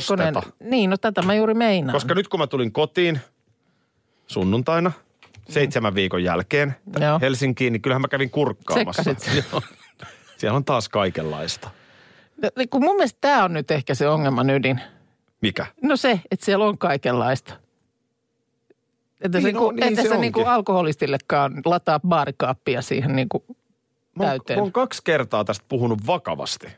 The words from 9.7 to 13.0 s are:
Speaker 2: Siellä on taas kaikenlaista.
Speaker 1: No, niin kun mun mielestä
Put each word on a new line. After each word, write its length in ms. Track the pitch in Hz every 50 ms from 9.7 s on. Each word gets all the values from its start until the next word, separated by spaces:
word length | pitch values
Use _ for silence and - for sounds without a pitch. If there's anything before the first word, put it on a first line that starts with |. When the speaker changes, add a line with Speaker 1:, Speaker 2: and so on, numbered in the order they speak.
| - - - - _ - - - - - - - - -
Speaker 2:
Siellä 180 | - 107 110 139
on 80 | 135
taas 240 | - 143 120 107 -
kaikenlaista. 800 | - 110 101 95 85 - 80 78 76 73 78 82 - - - - - - _ _ - - - - - - - _ _ - 294
Speaker 1:
No, 60 | 208 - 247
niin 120 | 254 240
kun 140 | - 277 254
mun 120 | 320 392
mielestä 220 | 403